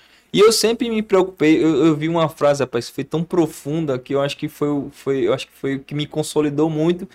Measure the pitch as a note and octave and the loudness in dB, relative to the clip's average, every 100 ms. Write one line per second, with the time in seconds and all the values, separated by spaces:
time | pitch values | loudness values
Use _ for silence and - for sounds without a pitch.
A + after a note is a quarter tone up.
0 | _ _ _ E3+ G#3+ - G#3+ A3+ A#3+ A3 | _ _ _ 4 6 6 0 0 -2 -2
1 | G#3+ F#3+ F#3 - D3+ D#3 D#3 D3 D#3+ D3 | 0 2 2 2 4 4 4 4 2 2
2 | D#3 E3 D#3 - C#3+ C#3 B2+ B2 - - | 0 0 -2 0 0 2 -2 -4 -6 -10
3 | C3+ D3+ E3 F3+ D#3+ - C#3 D#3+ D3+ B2+ | -6 -6 -2 0 0 -2 -6 -4 -2 -4
4 | - C#3 C#3 - D3 - D3 D3 C#3 - | -4 -2 -2 -4 -10 -4 -4 -4 -6 -8
5 | - C3+ G#2+ B2+ - _ C3+ C3+ C3+ D3 | -4 -2 0 -2 -6 _ -8 -8 -8 -8
6 | C#3+ D#3 D3+ D3+ D3+ C#3+ D#3+ D3+ D#3+ F3+ | -8 -6 -4 -2 -2 0 -2 0 -2 -2
7 | F#3+ | -6